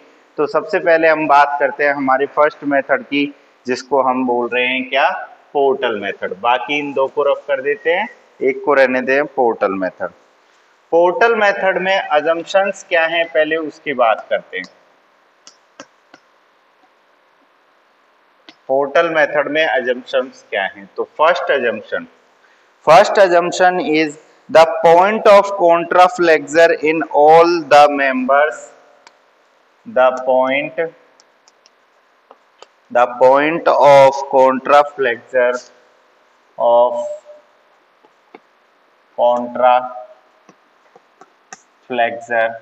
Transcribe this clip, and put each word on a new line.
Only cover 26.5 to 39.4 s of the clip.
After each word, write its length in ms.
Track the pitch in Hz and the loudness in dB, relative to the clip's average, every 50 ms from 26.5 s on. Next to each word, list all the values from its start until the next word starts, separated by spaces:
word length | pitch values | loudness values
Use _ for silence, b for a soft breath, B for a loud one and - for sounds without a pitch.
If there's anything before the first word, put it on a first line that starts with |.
| 147 165 165 165 165 - 143 | 2 4 4 4 2 0 -2
in 140 | 156 160 165 | -2 -2 -2
all 440 | - - - 143 147 156 160 165 170 170 175 170 151 | -4 -2 0 4 6 6 6 6 6 4 0 -2 0
the 220 | 135 147 147 147 147 | 4 6 6 6 4
members, 680 | 143 139 139 135 131 131 127 127 135 143 151 156 151 - - - - _ _ _ _ _ _ - _ _ _ _ _ _ _ _ _ _ _ _ _ _ _ 117 | 2 0 -2 -2 -2 -2 -2 0 0 0 0 0 -4 -8 -16 -20 -20 _ _ _ _ _ _ -20 _ _ _ _ _ _ _ _ _ _ _ _ _ _ _ -6
the 200 | 107 127 131 127 127 - - 131 | 0 0 2 2 0 -2 -2 -2
point, 460 | 127 127 131 131 135 143 151 151 - 170 165 165 - _ _ _ _ _ _ _ _ _ _ _ _ _ _ _ _ _ _ _ _ _ _ _ _ _ _ - _ _ _ _ _ _ - - _ _ _ _ 123 | 0 0 0 -2 -4 -4 -6 -6 -8 -8 -8 -8 -10 _ _ _ _ _ _ _ _ _ _ _ _ _ _ _ _ _ _ _ _ _ _ _ _ _ _ -20 _ _ _ _ _ _ -20 -20 _ _ _ _ -2
the 120 | 120 123 123 - - | 0 0 0 0 2
point 460 | 131 127 135 139 147 156 165 170 - | 4 4 4 4 2 0 -2 -2 -2
of 480 | - - 131 131 143 139 139 135 135 131 - - - | -2 0 4 4 6 8 8 6 6 4 0 -4 -2
contraflexure, 1400 | 143 131 131 131 131 127 127 135 143 147 143 - - 139 131 120 117 117 - - 131 127 123 123 123 123 - - _ _ _ _ _ _ _ _ _ _ _ _ _ _ _ _ _ - | 2 2 2 2 0 -2 0 2 2 2 2 0 -4 -6 -4 -4 -4 -6 -10 -4 -2 0 0 0 -2 -6 -10 -18 _ _ _ _ _ _ _ _ _ _ _ _ _ _ _ _ _ -4
of 460 | 117 120 120 120 120 123 120 120 120 - - - - - - - _ _ _ _ _ _ _ _ _ _ _ _ _ _ _ _ _ _ - - _ _ _ _ _ _ _ _ _ _ _ _ _ _ _ - 120 120 120 123 | 0 2 2 2 2 0 -2 -6 -8 -10 -12 -16 -18 -20 -20 -20 _ _ _ _ _ _ _ _ _ _ _ _ _ _ _ _ _ _ -20 -20 _ _ _ _ _ _ _ _ _ _ _ _ _ _ _ -2 0 0 0 -2